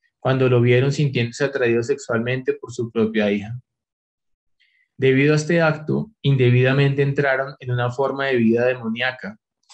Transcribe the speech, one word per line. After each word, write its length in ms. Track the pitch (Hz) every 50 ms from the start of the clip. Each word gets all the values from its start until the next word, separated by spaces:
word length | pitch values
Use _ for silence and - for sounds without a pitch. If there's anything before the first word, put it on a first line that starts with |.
| _ _ _ _
cuando 300 | - 131 135 131 131 123
lo 120 | 127 120
vieron 320 | 120 123 123 127 135 143
sintiéndose 520 | 143 160 147 131 123 120 117 117 120 - 143
atraído 380 | 139 - 127 123 117 117 117
sexualmente 720 | 117 139 139 135 - - 117 113 117 123 127 131 131 143 143
por 180 | - - -
su 180 | - - 117 113
propia 400 | - 117 110 107 110 107 104 101
hija. 280 | 104 101 98 110 123 127 _ _ _ _ _ _ _ _ _ _ _ _ _ _ _ _ _ _ _ _ _ _ _ _ _ _ _
Debido 360 | - 131 131 127 135 143 147
a 40 | 151
este 240 | 151 151 - 170 170
acto, 500 | 160 156 147 - - - - - - - _ _
indebidamente 800 | - 139 139 127 123 123 123 123 127 131 131 143 139 135 135 143
entraron 520 | 139 139 139 147 139 135 131 131 135 135 - _
en 120 | 139 123
una 200 | 123 123 123 120
forma 360 | 120 139 139 131 135 135 139
de 100 | 135 127
vida 300 | 120 113 110 117 120 123
demoníaca, 720 | 127 127 127 113 110 113 120 127 127 123 - 95 101 110 _ _ _ _ _ _ _